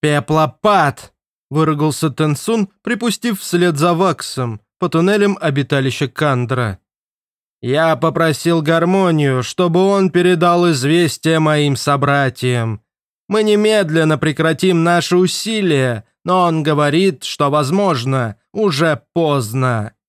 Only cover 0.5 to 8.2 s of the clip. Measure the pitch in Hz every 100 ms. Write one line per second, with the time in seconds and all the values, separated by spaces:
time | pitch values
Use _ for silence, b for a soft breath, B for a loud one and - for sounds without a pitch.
0.5 | - 220 196 147 - - _ _ _ _
1.5 | 147 156 147 156 135 160 123 156 147 -
2.5 | 226 196 _ - 233 240 - 240 202 -
3.5 | 175 180 147 170 165 190 156 - - 123
4.5 | 107 _ _ 180 165 180 208 202 196 165
5.5 | 139 139 143 135 - 135 - 151 127 120
6.5 | 131 113 92 _ _ _ _ _ _ _
7.5 | _ 120 139 165 151 160 143